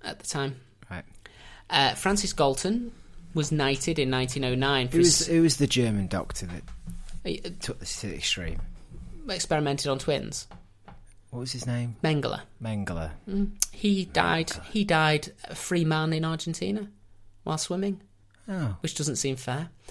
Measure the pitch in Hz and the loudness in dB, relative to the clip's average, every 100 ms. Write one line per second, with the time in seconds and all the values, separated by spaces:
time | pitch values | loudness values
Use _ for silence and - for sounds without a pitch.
0 | - - - 160 139 123 - - - - | -12 -10 -6 -4 -4 -6 -14 -20 -12 -12
1 | - - - - - - - 156 135 - | -12 -18 -20 -20 -20 -18 0 4 4 4
2 | 190 202 202 - 143 131 185 233 240 - | 2 2 2 2 2 4 0 0 -2 -10
3 | - - - 165 143 151 135 135 - 156 | -16 -16 -6 -2 0 2 2 2 0 2
4 | 131 127 127 139 127 127 135 135 123 165 | 2 2 0 0 0 2 4 4 4 6
5 | 175 - - 165 165 - 143 127 117 104 | 8 6 4 6 6 6 2 4 4 2
6 | 92 95 - - 92 85 - - - - | 0 -2 -4 -6 -8 -10 -10 -12 -10 -10
7 | - - 180 - 208 - - - - - | -8 -6 -4 -6 -6 -8 -6 -6 -6 -6
8 | 214 76 - - 85 - - - - - | -6 -4 -2 -2 -2 -4 -4 -8 -14 -14
9 | - - 262 185 - 156 143 139 143 131 | -12 -10 -6 -4 0 2 2 0 0 0
10 | - 139 - - - - - - - - | 0 0 0 -8 -10 -16 -20 -20 -20 -20
11 | - - - 120 127 123 123 120 120 110 | -20 -20 -12 -8 -6 -6 -2 -2 -2 -2
12 | 160 151 131 101 - - 113 107 95 85 | 2 2 2 -4 -8 -10 -4 -2 -2 -2
13 | 78 - - 98 190 - - - 208 196 | -4 -6 -4 0 0 0 -4 0 2 2
14 | 180 160 170 165 165 - - 214 202 160 | 2 2 4 4 0 -6 -4 -2 2 4
15 | 156 151 - - - - - 175 156 156 | 6 2 0 -14 -14 -8 -2 2 2 2
16 | 160 160 160 160 - 160 185 208 208 - | 2 0 0 -2 -4 -4 -2 -4 -6 -14
17 | - - - - - 156 - 180 196 196 | -20 -20 -20 -12 -4 -2 -2 -2 -2 -4
18 | - - - - - 190 131 92 160 - | -8 -20 -20 -18 -8 -2 -2 -2 -4 -2
19 | 147 127 139 131 - 127 170 - - | -2 0 0 -2 -2 -4 -4 -10 -20